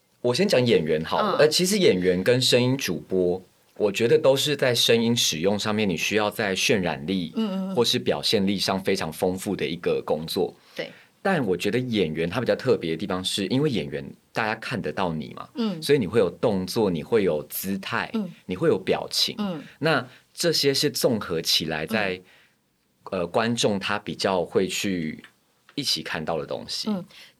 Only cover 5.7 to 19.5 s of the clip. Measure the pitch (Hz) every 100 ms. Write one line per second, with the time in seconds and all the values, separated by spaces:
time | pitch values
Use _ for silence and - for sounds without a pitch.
5.7 | 107 104 80 - 101 104 104 104 92 -
6.7 | 113 87 69 76 95 85 - 220 190 190
7.7 | 185 117 127 - 73 73 107 95 101 -
8.7 | 95 95 98 82 78 92 92 107 90 71
9.7 | 85 90 69 65 80 80 98 85 - _
10.7 | - - - - _ 196 175 110 87 104
11.7 | 117 127 107 80 78 85 127 113 101 127
12.7 | 104 82 80 98 92 95 - 95 127 151
13.7 | 107 71 69 69 - _ - 110 110 -
14.7 | 113 78 87 90 78 65 - - - 226
15.7 | 165 156 143 87 113 90 - 127 98 92
16.7 | 120 101 82 71 117 92 76 73 - 95
17.7 | 98 - 113 90 226 185 - - 90 165
18.7 | 98 95 85 - - - - 208